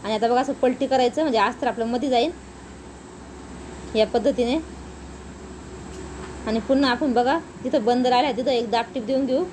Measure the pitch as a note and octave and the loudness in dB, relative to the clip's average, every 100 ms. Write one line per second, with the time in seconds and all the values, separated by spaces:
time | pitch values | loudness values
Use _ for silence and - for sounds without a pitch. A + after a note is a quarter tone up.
0 | G3+ A3 A#3 B3 C4+ B3 B3+ B3+ C4+ C4 | -2 0 4 4 2 2 2 2 2 4
1 | B3 D4 D#4 A3+ G3+ A#3+ B3+ A3+ A3+ A#3+ | 4 2 2 4 2 2 -2 -2 -2 0
2 | C#4 B3 D4 - - - - - - - | 2 2 2 -2 -14 -18 -18 -16 -16 -18
3 | - - - - - - - - - A3 | -18 -16 -16 -16 -14 -14 -14 -14 -2 2
4 | G#3+ - G#3+ B3+ A#3+ D#4 - - - - | 2 4 2 2 2 0 -2 -12 -14 -14
5 | - - - - - - - - - - | -14 -14 -16 -16 -14 -14 -14 -14 -12 -12
6 | - - - - A3+ A3+ G#3 C4+ C4+ B3 | -12 -10 -12 -8 -2 -2 2 4 4 2
7 | D4+ A#3+ B3 D#4+ - - B3+ D4+ A3 B3 | 2 4 4 2 -2 -8 0 2 4 4
8 | B3+ B3 C#4+ A3+ B3+ A#3+ A#3 A3+ A#3 C4+ | 4 4 4 0 0 0 2 0 0 -6
9 | G#3+ C4+ C4+ B3+ F4+ | 0 0 2 0 0